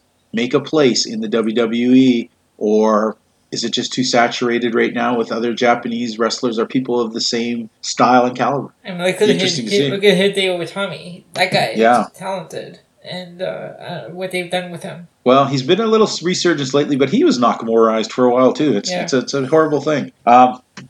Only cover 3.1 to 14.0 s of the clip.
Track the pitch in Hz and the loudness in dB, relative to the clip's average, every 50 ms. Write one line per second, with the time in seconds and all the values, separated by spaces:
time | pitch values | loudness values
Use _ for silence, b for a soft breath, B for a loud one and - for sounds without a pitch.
3.1 | - _ _ _ _ _ _ - 101 104 113 110 - - - - - 131 123 - | -4 _ _ _ _ _ _ -12 -8 -6 -6 -4 -4 -4 -6 -4 -4 -4 -2 0
4.1 | - 117 120 120 - - 127 120 117 117 120 117 113 117 117 113 - 117 120 120 | 2 2 2 0 -2 -2 -2 -2 -2 -2 -2 -2 0 0 0 0 -2 -4 -4 -2
5.1 | 123 117 113 - 123 113 120 120 110 101 123 117 117 120 - 117 117 117 123 113 | -2 -2 -2 -4 -4 -4 -4 -4 -2 0 2 2 2 0 -2 -6 -6 -6 -6 -8
6.1 | 107 110 117 113 - - - 120 110 113 110 - - 131 127 - 120 120 117 110 | -4 -2 -2 -2 -2 -2 -4 -2 -2 -2 -4 -2 -2 -4 -2 0 0 0 -2 -2
7.1 | 113 110 - - 120 117 117 120 120 120 113 110 _ _ - - - - 123 120 | -4 -4 -4 -4 -4 -4 -4 -4 -6 -6 -8 -12 _ _ -12 -10 -2 0 2 4
8.1 | 127 123 123 123 123 - 123 120 143 135 107 - _ _ - - 180 175 180 185 | 6 4 4 2 0 -2 -2 -2 -2 -4 -6 -8 _ _ -14 -12 -8 -4 -2 -2
9.1 | - - 214 208 180 170 190 185 170 147 117 104 202 202 - 135 202 196 202 202 | 0 2 2 2 2 2 0 -2 -2 -4 -4 -2 0 0 0 0 -2 2 4 4
10.1 | 185 180 196 202 185 196 190 185 180 170 170 165 - 196 196 185 143 - - 175 | 4 4 2 0 0 0 -2 -2 -2 -4 -6 -8 -6 -6 -6 -6 -8 -12 -14 -16
11.1 | - - - _ - - 185 185 - 185 135 113 110 107 113 117 123 - - - | -18 -20 -20 _ -4 -2 -2 0 0 0 0 0 0 2 4 4 4 2 0 -4
12.1 | _ - - - - - - - - 110 107 - 180 - _ _ _ _ - - | _ -12 -10 -8 -8 -8 -10 -12 -14 -14 -14 -14 -18 -20 _ _ _ _ -18 -14
13.1 | 156 185 180 175 175 175 180 156 156 156 143 - - - - - 175 156 | -14 -14 -14 -14 -10 -8 -8 -6 -6 -8 -12 -14 -14 -14 -12 -12 -12 -12